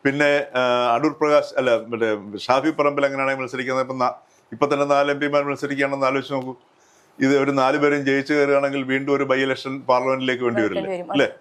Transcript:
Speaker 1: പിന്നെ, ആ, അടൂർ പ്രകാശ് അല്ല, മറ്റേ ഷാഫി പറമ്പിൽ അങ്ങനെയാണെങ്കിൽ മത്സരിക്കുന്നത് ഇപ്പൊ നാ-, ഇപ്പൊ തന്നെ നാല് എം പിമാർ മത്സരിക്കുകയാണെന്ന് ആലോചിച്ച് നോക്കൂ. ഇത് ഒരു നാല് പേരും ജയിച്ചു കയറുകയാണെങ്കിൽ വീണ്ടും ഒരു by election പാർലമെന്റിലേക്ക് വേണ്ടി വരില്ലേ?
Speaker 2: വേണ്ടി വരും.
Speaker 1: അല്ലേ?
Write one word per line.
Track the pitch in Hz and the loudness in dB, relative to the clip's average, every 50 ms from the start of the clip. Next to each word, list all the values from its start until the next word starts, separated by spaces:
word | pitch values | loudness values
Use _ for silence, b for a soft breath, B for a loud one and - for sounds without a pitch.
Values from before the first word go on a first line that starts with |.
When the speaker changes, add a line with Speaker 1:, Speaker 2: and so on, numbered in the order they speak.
| _ | _
Speaker 1:
പിന്നെ, | 143 135 143 147 143 143 143 143 - - 127 | 0 0 2 2 4 4 2 0 -2 -2 0
ആ, | 127 123 123 123 123 120 117 | 2 2 2 2 2 2 2
അടൂർ | 120 143 156 143 | 2 2 0 0
പ്രകാശ് | - 151 151 147 147 127 - - | 0 0 4 4 4 2 2 -4
അല്ല, | 135 131 127 117 | -2 2 2 2
മറ്റേ | 113 110 113 117 110 117 110 107 104 98 104 101 101 | 0 0 -4 -4 -2 0 -2 -2 -4 -6 -12 -12 -12
ഷാഫി | - - 123 135 135 160 | 0 2 2 2 2 0
പറമ്പിൽ | 151 147 147 147 143 143 139 | -2 0 0 0 0 0 -2
അങ്ങനെയാണെങ്കിൽ | 139 135 135 135 135 135 135 131 | -2 -2 -2 -2 -2 -2 -4 -6
മത്സരിക്കുന്നത് | 123 127 127 127 127 131 131 131 | -8 -6 -6 -4 -2 -2 -2 -2
ഇപ്പൊ | 127 131 | -4 -2
നാ-, | 131 123 123 - - _ _ _ _ _ _ 117 | -2 -2 -2 -2 -4 _ _ _ _ _ _ -2
ഇപ്പൊ | 110 147 | 0 2
തന്നെ | 139 147 139 143 | 2 2 2 2
നാല് | 143 143 139 143 143 | 2 4 2 4 2
എം | 143 143 | 0 -2
പിമാർ | 147 143 143 147 143 | -2 0 0 0 0
മത്സരിക്കുകയാണെന്ന് | 143 139 127 147 143 143 135 139 139 139 139 135 | 0 -4 -4 -4 -6 -2 -2 -2 -2 0 0 0
ആലോചിച്ച് | 131 135 135 127 131 143 | 0 0 -2 -4 -4 -6
നോക്കൂ. | 135 127 131 127 - _ _ _ b b b b b b b b - | -6 -6 -8 -12 -14 _ _ _ b b b b b b b b -2
ഇത് | 135 135 139 139 | 2 2 4 4
ഒരു | 135 139 | 2 2
നാല് | 139 139 131 131 139 147 | 2 2 2 2 2 2
പേരും | 143 147 147 143 139 | 2 2 2 2 0
ജയിച്ചു | 139 135 139 135 135 151 | 0 0 0 0 0 0
കയറുകയാണെങ്കിൽ | 147 143 139 143 139 139 139 139 139 131 | 0 2 2 2 2 2 0 -2 -4 -4
വീണ്ടും | 127 135 135 139 139 143 | -2 -2 -2 0 0 0
ഒരു | 139 139 | -2 0
by | 131 131 | 0 0
election | 135 135 135 131 127 - 135 131 139 | 0 0 -2 -2 -4 -6 -10 -10 -10
പാർലമെന്റിലേക്ക് | 131 123 127 127 127 131 131 131 131 131 131 123 127 | 0 2 2 2 2 0 -2 -2 -2 -2 -2 0 -2
വേണ്ടി | 120 117 113 107 | -2 0 0 -2
വരില്ലേ? | 104 92 95 - | 0 -2 -4 -6
Speaker 2:
വേണ്ടി | 95 95 | -6 -6
വരും. | 87 175 - - | -8 -8 -4 0
Speaker 1:
അല്ലേ? | 143 131 - - - | 0 0 0 0 -10